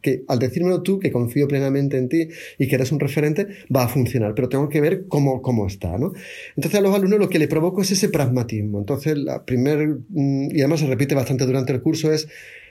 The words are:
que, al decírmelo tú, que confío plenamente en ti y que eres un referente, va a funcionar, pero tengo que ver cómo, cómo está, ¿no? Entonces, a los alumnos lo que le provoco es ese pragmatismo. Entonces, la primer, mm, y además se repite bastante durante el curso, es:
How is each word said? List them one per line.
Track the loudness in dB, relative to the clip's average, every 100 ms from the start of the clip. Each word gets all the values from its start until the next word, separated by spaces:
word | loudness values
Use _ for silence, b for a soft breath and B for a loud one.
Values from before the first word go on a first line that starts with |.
que, | -2 -2 0
al | 0
decírmelo | 0 0 0 0
tú, | 0 0
que | 0
confío | 0 0 0 0
plenamente | 2 0 0 0 0
en | 0
ti | 0 -2 B B B
y | 0
que |
eres | 2 0
un | 0
referente, | 0 0 0 0 -4 B B
va | 0
a | 2
funcionar, | 0 0 0 0
pero | 0 0
tengo | 0 0
que | 0
ver | 0 0 0
cómo, | 2 2 0
cómo | 0 0 0
está, | -4 -6 -2
¿no? | -4 B B B B -6
Entonces, | 0 2
a |
los | 4
alumnos | 4 4 4
lo | 2
que | 2
le | 2
provoco | 2 0 0
es | 0
ese | 2 2
pragmatismo. | 2 2 0 0 -2 -2 -2
Entonces, | -2 -2 -2 -2
la | -2 -6
primer, | -2 0 2 2 0 -2 -4
mm, | -2 0 0 0
y | 2
además | 2 2
se | 0
repite | 0 2
bastante | 0 0 0 2
durante | 2 0
el | 0
curso, | 0 0 0
es: | 0 -2 B B B B